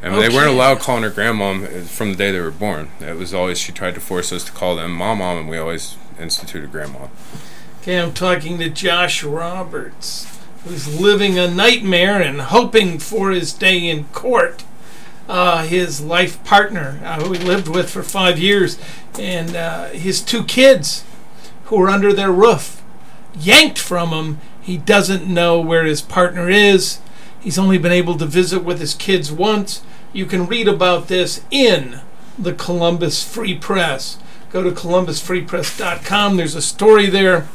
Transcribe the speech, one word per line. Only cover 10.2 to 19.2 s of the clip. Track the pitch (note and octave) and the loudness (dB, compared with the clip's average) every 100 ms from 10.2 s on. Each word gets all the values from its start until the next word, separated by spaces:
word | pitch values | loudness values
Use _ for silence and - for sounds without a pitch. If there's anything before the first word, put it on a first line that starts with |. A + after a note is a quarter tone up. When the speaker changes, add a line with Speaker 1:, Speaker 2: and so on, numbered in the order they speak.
| - - - - | -10 -10 -12 -10
Speaker 2:
who's | E3+ E3+ C#3 D3+ | -10 -8 -6 2
living | G3 G#3 G3+ F3+ | 4 4 4 2
a | F3+ | 2
nightmare | F3 A3 A#3+ G3+ F3+ F#3 G3+ | 4 4 4 2 4 4 4
and | D#3 C#3+ | 0 0
hoping | C3 G#3+ B3 A3 G3 D#3+ | 2 4 6 2 2 -2
for | - G#3+ G3 | -4 -2 0
his | F#3 D#3 | 0 -4
day | - F#3+ F#3 E3+ | -2 2 2 0
in | D#3 D3 | -4 -6
court. | - A#3+ A#3 E3+ - - - - - - - - | -6 0 2 2 -2 -12 -12 -12 -12 -12 -12 -4
Uh, | F3+ F3+ E3+ | 2 2 2
his | D#3+ F3 F3 C#3+ | 2 0 0 -4
life | D3+ E3+ F3+ - | 0 2 2 -2
partner, | - G3+ G3+ G3+ C#3 C#3 | 4 4 4 -2 -6 -8
uh, | E3 E3 | -8 -4
who | E3+ | -4
he | F3+ | -2
lived | F3+ G3 E3 | 0 0 0
with | E3+ E3+ | -2 -2
for | G3 | -4
five | F3+ G3 F#3 D#3+ | -6 0 2 4
years, | F#3 G3+ E3 - - - - | 4 4 2 0 -10 -12 -10
and, | - | -6